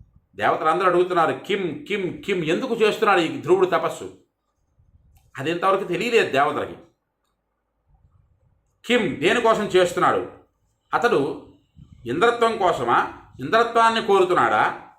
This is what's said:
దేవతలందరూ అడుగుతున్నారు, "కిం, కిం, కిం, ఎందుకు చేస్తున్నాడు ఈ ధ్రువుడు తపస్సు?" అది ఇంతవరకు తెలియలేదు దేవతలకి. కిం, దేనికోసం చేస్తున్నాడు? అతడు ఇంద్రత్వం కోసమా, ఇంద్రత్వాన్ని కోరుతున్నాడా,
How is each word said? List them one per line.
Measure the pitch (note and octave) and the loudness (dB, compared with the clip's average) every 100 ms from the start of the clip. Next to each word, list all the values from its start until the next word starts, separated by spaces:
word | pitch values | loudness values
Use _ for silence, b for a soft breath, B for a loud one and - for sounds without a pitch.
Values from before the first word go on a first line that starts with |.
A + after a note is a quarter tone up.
| - _ _ | -20 _ _
దేవతలందరూ | - A2+ E3+ D#3+ F3 F#3 | -4 -2 0 0 0 2
అడుగుతున్నారు, | F3 F3+ F3 D#3 B2 - | 2 2 2 0 -2 -4
"కిం, | G3 F3 C3+ - | -4 -4 -8 -6
కిం, | G#3 F3 B2+ - | -6 -6 -8 -6
కిం, | F#3 | -4
ఎందుకు | D#3 G3 C4 | -2 -4 -4
చేస్తున్నాడు | A3+ G#3+ G3+ G#3 F#3 | 0 0 2 2 2
ఈ | D#3+ C3 | 0 -4
ధ్రువుడు | B2 F#3+ F3+ | 0 2 4
తపస్సు?" | - - - F#2+ - _ _ _ _ _ _ _ _ _ _ _ - | 0 -2 -6 -14 -18 _ _ _ _ _ _ _ _ _ _ _ -10
అది | D#3 | -6
ఇంతవరకు | F3 F#3+ F#3+ | -2 0 0
తెలియలేదు | F#3 E3+ A#3 A3+ - | -2 -4 0 2 2
దేవతలకి. | C3+ D3 B2+ F#2+ E2+ - _ _ _ _ _ _ _ _ _ _ _ _ _ _ _ _ _ _ _ - | 2 0 0 -6 -10 -20 _ _ _ _ _ _ _ _ _ _ _ _ _ _ _ _ _ _ _ -2
కిం, | A#3+ F3+ B2 | 0 0 -2
దేనికోసం | D#3+ A#3+ A3+ G#3 | 0 0 2 0
చేస్తున్నాడు? | G#3 F3+ - F#3 D3 G#2 F2+ - _ _ _ _ _ | 0 2 2 2 0 0 -4 -14 _ _ _ _ _
అతడు | D#3 A#3 F3 C#3+ - - _ _ - - - A2+ | -2 0 0 0 -6 -14 _ _ -20 -20 -18 -8
ఇంద్రత్వం | C#3+ A#3 A#3 A3+ G#3+ | 0 0 2 0 2
కోసమా, | F3+ C#3 A#2 C#3+ - - - - | 0 0 2 2 0 -8 -20 -14
ఇంద్రత్వాన్ని | C3 A3+ A#3 A#3 A3+ A3+ | -2 0 2 4 2 2
కోరుతున్నాడా, | - G3 F3+ D#3 A#2 G#2+ D#3 - - | 2 2 4 2 2 2 0 -2 -14